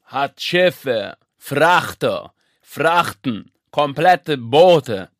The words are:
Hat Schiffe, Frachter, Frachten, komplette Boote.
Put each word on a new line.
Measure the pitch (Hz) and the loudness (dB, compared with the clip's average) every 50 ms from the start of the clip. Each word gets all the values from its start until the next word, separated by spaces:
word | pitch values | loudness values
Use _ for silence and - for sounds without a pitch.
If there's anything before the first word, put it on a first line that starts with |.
| _ | _
Hat | _ - 135 139 135 _ - | _ -8 -6 -6 -6 _ -10
Schiffe, | - - - 180 185 180 - - - 135 127 110 98 92 - - _ _ _ _ | -8 -4 0 2 2 2 0 -2 -6 -6 -6 -6 -6 -8 -12 -18 _ _ _ _
Frachter, | - - 139 143 151 175 180 170 - - - - - 123 98 82 - - _ _ _ _ _ _ | -12 -6 -2 0 2 4 4 2 0 -2 -6 -6 -4 -4 -4 -4 -8 -12 _ _ _ _ _ _
Frachten, | _ _ - 135 143 160 170 175 170 - - _ - 135 113 95 - _ _ _ _ _ | _ _ -8 -4 -2 0 2 0 0 -2 -4 _ -8 -8 -8 -8 -10 _ _ _ _ _
komplette | - 147 147 143 139 147 160 180 180 170 - 165 151 135 | -4 -2 -2 -2 -2 0 2 2 2 2 0 -6 -8 -8
Boote. | 117 117 117 147 175 185 175 156 - - 110 95 92 - _ _ | -6 0 4 4 6 6 6 4 2 -2 -8 -10 -10 -12 _ _